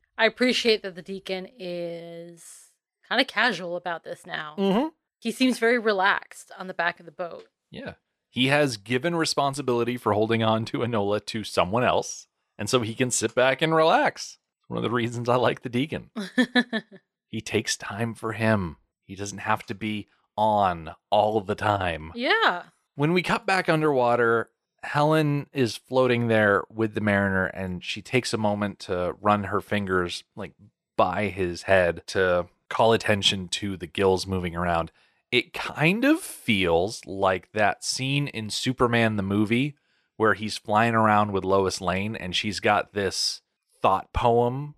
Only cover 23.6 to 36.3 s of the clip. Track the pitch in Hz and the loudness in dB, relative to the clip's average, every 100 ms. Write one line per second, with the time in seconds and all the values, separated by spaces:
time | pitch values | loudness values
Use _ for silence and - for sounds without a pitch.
23.6 | 175 156 156 135 120 120 117 117 - _ | 0 2 2 2 2 4 2 2 -2 _
24.6 | _ _ - 147 151 156 147 143 - 143 | _ _ -4 0 2 2 2 -2 -4 -2
25.6 | 117 - - 131 127 120 117 110 104 101 | -2 -2 -2 2 4 4 2 4 4 4
26.6 | - 110 110 107 107 101 98 95 92 - | 0 -2 -2 0 2 2 2 2 0 -4
27.6 | 95 90 - 107 - 127 - 110 107 104 | -6 -6 -8 -12 -2 -2 -2 0 0 0
28.6 | 101 101 - 90 87 64 104 104 98 101 | -4 -6 -6 -4 -4 0 2 2 0 -4
29.6 | - 104 95 92 87 - - - 92 - | -2 -4 0 0 0 -6 -14 -14 -14 -16
30.6 | 104 _ _ - 95 92 104 92 90 82 | -20 _ _ 0 0 0 -2 -2 -4 -2
31.6 | - 95 87 85 - 98 92 87 90 _ | 4 4 4 0 -4 0 2 2 -2 _
32.6 | - - 113 113 - 101 - 101 90 - | -4 2 4 4 2 2 2 0 -4 -6
33.6 | 101 92 85 - 95 92 95 95 90 85 | -6 -6 -8 0 2 2 0 -4 -4 -2
34.6 | 87 85 80 _ _ _ _ 123 - - | 0 0 -2 _ _ _ _ -2 -2 -6
35.6 | - - 156 214 269 330 - | -8 0 0 2 2 2 -2